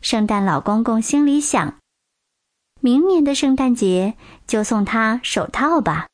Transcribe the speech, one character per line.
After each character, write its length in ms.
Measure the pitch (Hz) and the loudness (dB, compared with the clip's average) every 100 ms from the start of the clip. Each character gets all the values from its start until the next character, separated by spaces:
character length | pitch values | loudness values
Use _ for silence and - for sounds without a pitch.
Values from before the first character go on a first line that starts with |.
圣 240 | - 226 | -4 -2
诞 200 | 214 208 | 0 0
老 160 | 196 147 | 0 -2
公 240 | 135 208 | 0 -2
公 180 | 226 226 | 0 -2
心 240 | 220 285 294 | 0 0 2
里 140 | 285 | 2
想， 340 | 285 240 151 - _ _ _ _ _ _ _ _ _ _ | 0 -2 -2 -8 _ _ _ _ _ _ _ _ _ _
明 280 | 254 247 359 | 0 2 4
年 160 | 359 | 4
的 100 | 285 | 2
圣 220 | 277 277 262 | 0 0 0
诞 180 | 269 | 0
节 400 | 240 196 185 190 226 - - - | 0 0 0 -2 -6 -16 -20 -4
就 160 | 220 | -4
送 220 | 214 220 | 0 0
她 360 | 196 226 220 233 | 0 0 0 -2
手 240 | - - - | -4 -4 -4
套 320 | - 277 330 | -4 0 0
吧。 260 | 185 156 165 | 0 -4 -8